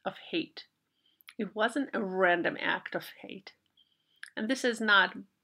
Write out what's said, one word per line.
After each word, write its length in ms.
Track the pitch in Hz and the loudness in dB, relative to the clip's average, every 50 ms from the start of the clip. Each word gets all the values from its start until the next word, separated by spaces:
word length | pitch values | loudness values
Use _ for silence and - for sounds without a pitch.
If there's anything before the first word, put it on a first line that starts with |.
| - | -8
of 100 | 190 - - - - | -8 -8 -10 -8 -6
hate. 360 | - 165 - - - - - _ _ _ _ _ _ _ _ _ _ _ _ - - | -4 -4 -4 -4 -8 -18 -20 _ _ _ _ _ _ _ _ _ _ _ _ -14 -8
It 180 | - 214 185 - | -8 -8 -6 -2
wasn't 360 | 214 214 240 - 294 262 - | 0 0 0 2 0 -4 -2
a 100 | - 233 | -2 -4
random 540 | 208 185 185 190 190 175 175 170 165 - - - | -4 -2 2 4 4 4 4 4 2 0 -2 -2
act 340 | - 165 170 180 - - - | -2 0 0 -2 -2 -6 -8
of 120 | 165 - - - - | -8 -8 -10 -16 -16
hate. 320 | - - - 190 - - - _ _ _ _ _ _ _ _ _ _ _ _ _ - - - | -16 -16 -16 -16 -16 -18 -20 _ _ _ _ _ _ _ _ _ _ _ _ _ -20 -12 -8
And 120 | - 220 220 | -4 -2 -2
this 160 | 262 262 - | -2 0 0
is 160 | 247 226 220 | 0 0 2
not 360 | 220 214 202 196 185 185 - 196 - - _ _ | 4 6 6 6 6 4 2 -6 -16 -18 _ _